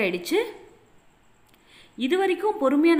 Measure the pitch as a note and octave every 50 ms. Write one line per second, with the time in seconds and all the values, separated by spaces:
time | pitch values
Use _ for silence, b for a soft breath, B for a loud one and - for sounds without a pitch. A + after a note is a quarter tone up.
0 | G#3+ F#3 F3+ F3 F3 - D#4+ G4+ A#4+ - - - - - - _ _ _ - -
1 | _ _ _ _ _ _ _ _ _ _ b b b b b b b b b b
2 | A#3+ B3+ E4+ F#4+ G4 F#4+ F4+ F4+ G4 G#4+ G#4 - C4+ C4 C#4 C#4+ D#4 E4+ E4+